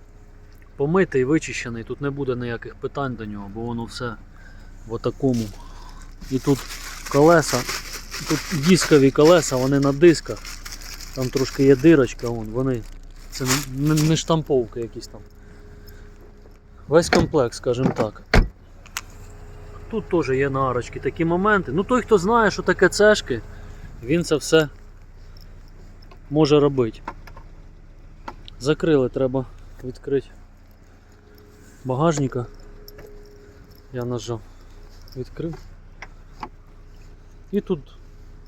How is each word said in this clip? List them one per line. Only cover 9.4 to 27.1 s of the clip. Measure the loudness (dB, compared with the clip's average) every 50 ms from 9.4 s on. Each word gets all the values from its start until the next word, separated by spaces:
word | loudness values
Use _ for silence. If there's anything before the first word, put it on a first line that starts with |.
| 4 2 0
вони | 0 0 2 2 2
на | 2 2 4
дисках. | 6 6 6 6 4 0 -8 -10 -10 -10 -14 -14 -14 -14 -14 -14 -14 -16 -16 -16 -16 -16 -12 -8
Там | -6 -4 -2
трошки | -2 -2 -2 -2 0 4 6
є | 6 6
дирочка, | 8 8 6 6 6 6 2 -2 -6 -6 -6
вон, | -6 -6 -8
вони, | -6 -4 -4 -2 -2 -4 -4 -6 -12 -16 -18 -18 -20 -20 -20 -18 -14
це | -10 -6 -4
не, | -2 -2 -2 -4 -6 -4 -2 0 2 2
не, | 2 2
не | 2 2
штамповки | 0 0 0 0 0 0 0 0 0 0 -2 -6 -8
якісь | -10 -10 -10 -12 -14
там. | -16 -16 -20 -20 -20 -20 -20 -20 -20 -20 -20 -20 -20 -20 -20 -20 -20 -20 -20 -20 -20 -20 -20 -20 -20 -20 -20 -20 -20 -20 -20 -20 -20 -20 -16 -2
Весь | 4 4 4 4 4
комплект, | 4 2 2 2 2 2 2 0 -2
скажімо | -4 -2 -2 0 2 2 0 0
так. | 0 -2 -4 -4 -8 -2 4 4 4 4 4 0 -14 -20 -20 -20 -20 -18 -14 -14 -14 -14 -16 -18 -20 -20 -20 -20 -18 -18 -18 -18 -18 -18 -18 -18 -18 -12 -8
Тут | -8 -8 -4 -2
теж | 0 0 0 2
є | 0 0 0 0
на | 0 0 0 0
арочки | -2 -2 -4 -6 -8 -6
такі | -6 -4 -2 -2 0
моменти. | 0 0 2 2 2 2 2 0 -2
Ну, | -2 -2 0
той, | 0 0 0
хто | 2 4 2
знає, | 4 4 4 2 4 4 2
що | 0 0
таке | 0 0 2 4 4 4
цешки, | 4 6 6 6 6 4 0 -4 -6 -8 -8 -12 -16 -18 -18 -18 -18 -16 -18 -18 -16 -10 -4
він | -2 0 0 0
це | 0 -2
все | -2 0 2 2 2 2 2 -4 -14 -20 -20 -20 -20 -20 -20 -20 -20 -20 -20 -20 -20 -20 -20 -20 -20 -20 -20 -20 -20 -20 -20 -20 -20 -20 -20 -20 -20 -10 -2
може | 2 2 4 6 6 6
робити. | 4 4 2 0 -2 -2 -4 -8 -14 -16